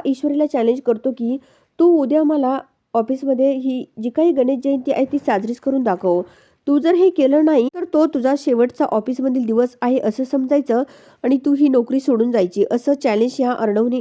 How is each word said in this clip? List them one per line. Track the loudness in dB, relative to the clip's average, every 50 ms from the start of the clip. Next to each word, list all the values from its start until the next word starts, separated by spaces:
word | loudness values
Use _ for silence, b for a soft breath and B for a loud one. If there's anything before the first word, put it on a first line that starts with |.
| 0
ईश्वरीला | -2 -4 -2 -2 -2 -2 -2 -2
चॅलेंज | -2 -2 0 0 0 0 -2
करतो | 0 -2 -2 -2 -2 -6 -4
की, | -4 -4 -6 -6 -6 b b b b b b b 2
"तू | 4 4 4
उद्या | 4 2 2 2 2 2
मला | 2 0 0 0 0 -2 -4 -6 _ _ _ _ _ -2
ऑफिसमध्ये | -2 -2 -2 -4 -4 -2 -2 0 2 2 0 0
ही | -2 -2 -4 -4 -6 -8 -12 _ -8 -8
जी | -6
काही | 0 0 2 2 2
गणेश | 2 0 0 0 -2 -2
जयंती | -2 -2 -2 -2 -2 -2
आहे | -2 -2
ती | -2 -2 -4
साजरीच | -2 0 -2 -2 -2 -4 -8 -6
करून | -4 -4 -2 -2 0
दाखव. | -2 -2 -2 0 0 0 0 -2 -6 b b b b b b -4
तू | 0 0 0
जर | 2 2 2
हे | 4 4 2
केलं | 2 2 2 2 4 4 4
नाही | 4 4 2 2 0 -2
तर | -6 -6 -2 0
तो | 2 2
तुझा | 2 0 0 0 0 0 0
शेवटचा | 0 0 2 2 2 0 0 -2 -2
ऑफिसमधील | -2 -2 -2 -2 -4 -4 -4 -2 -2 -2 -2 -2
दिवस | 0 0 0 0 0 -2 -4 -2
आहे | 0 0 0
असं | 0 -2 -4 -4 -4
समजायचं | -4 -2 -2 -2 0 0 0 0 0 0 -2 -2 B B B B B B B -2
आणि | 0 0 0 2
तू | 0 2
ही | 2 2 2
नोकरी | 2 2 0 0 -2 -2
सोडून | 0 0 0 2 2 0 0
जायची," | 0 0 0 0 -2 -2 0
असं | -2 -2 0 -2 -2
चॅलेंज | 0 0 0 0 0 0 0 -2 -2
ह्या | -2 -2 -2
अर्णवने | -2 -2 -2 0 0 0 0 -2 -4